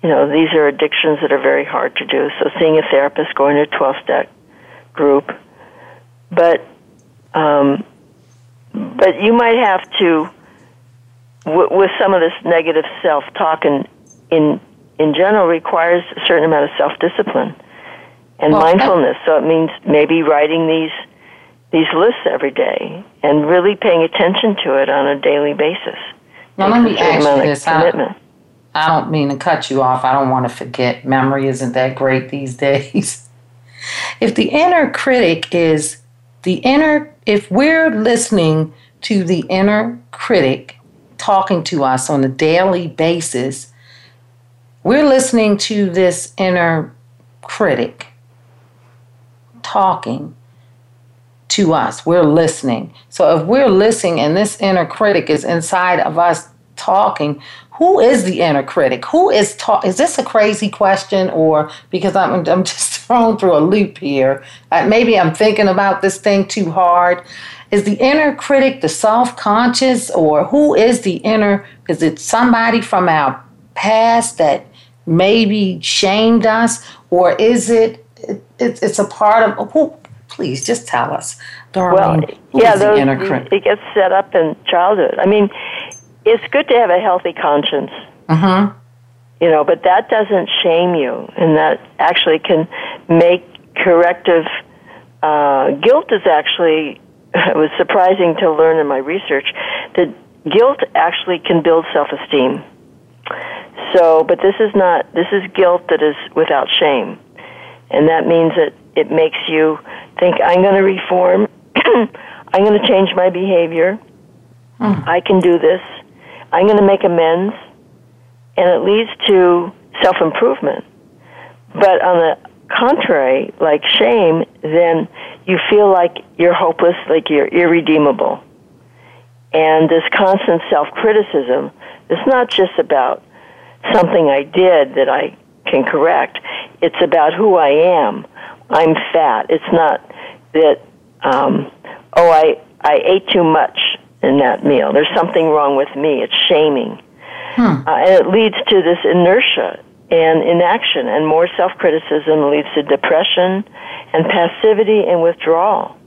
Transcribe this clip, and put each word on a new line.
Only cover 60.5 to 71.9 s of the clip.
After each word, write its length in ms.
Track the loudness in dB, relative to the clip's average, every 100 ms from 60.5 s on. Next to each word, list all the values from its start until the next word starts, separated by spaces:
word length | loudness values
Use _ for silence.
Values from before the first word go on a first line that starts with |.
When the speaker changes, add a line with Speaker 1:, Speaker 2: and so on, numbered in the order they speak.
| 0 -6
Speaker 2:
question, 600 | -2 0 0 -2 -2 -2
or 420 | 0 2 0 -2 -10 _
because 260 | -4 -2 0
I'm, 320 | 0 -2 -2
I'm 160 | -2
just 360 | -2 -6 -8 -8
<laughs> 60 | -2
thrown 320 | 0 2 2
through 180 | 2 2
a 20 |
loop 380 | 2 0 -2 -4
here? 440 | -6 0 0 -2 -8 -20 _
Uh, 140 | -2 2
maybe 300 | 2 2 2
I'm 160 | 0
thinking 340 | 0 0 2 0
about 340 | 0 0 0
this 160 | -2 -2
thing 300 | -2 0 -2
too 240 | -4 -4
hard. 500 | 0 2 4 2 0 -6 -20 -20 -20 -2
Is 120 | -2
the 120 | 0 0
inner 380 | 0 2 0 -2
critic 460 | -2 2 2 -2
the 80 | -6
self-conscious, 1200 | -2 0 0 0 -4 -2 0 0 0 0 0 -2
or 340 | 0 2 2 0
who 280 | 2 2 4
is 260 | 2 2
the 160 | -2 -4
inner, 480 | -2 0 0 -2 -4 -20
is 120 | -8